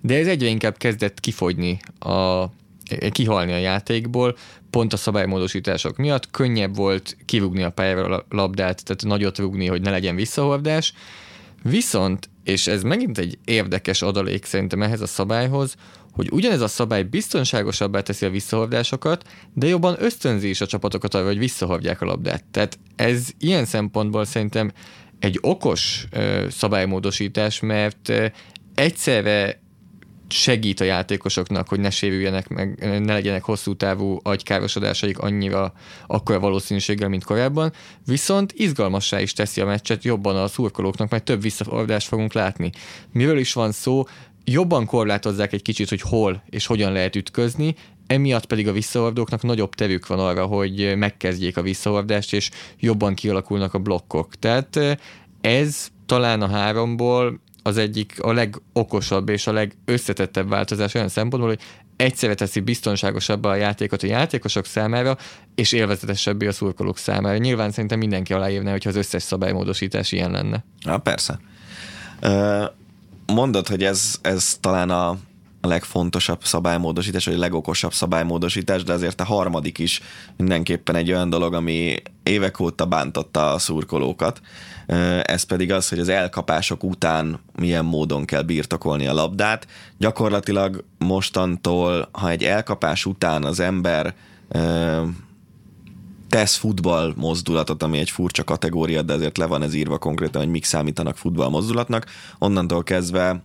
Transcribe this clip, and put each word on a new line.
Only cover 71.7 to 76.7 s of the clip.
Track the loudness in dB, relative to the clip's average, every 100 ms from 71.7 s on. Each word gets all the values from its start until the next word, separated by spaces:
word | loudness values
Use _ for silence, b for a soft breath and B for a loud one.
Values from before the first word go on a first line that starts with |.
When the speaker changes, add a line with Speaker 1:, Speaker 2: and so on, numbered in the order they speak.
| B B B B B
Speaker 2:
Ö, | 2 4 4 2 -2 -6 -20 -20 -20 -20 0
mondod, | 2 4 2 0
hogy | 2
ez, | 2 2 -2 -2
ez | 0 0 0 0
talán | 0 2 2
a, | 2 0 -2 -8 -20 -20 -6
a | 0
legfontosabb | 0 0 0 0 0 0 -2
szabálymódosítás, | 0 0 2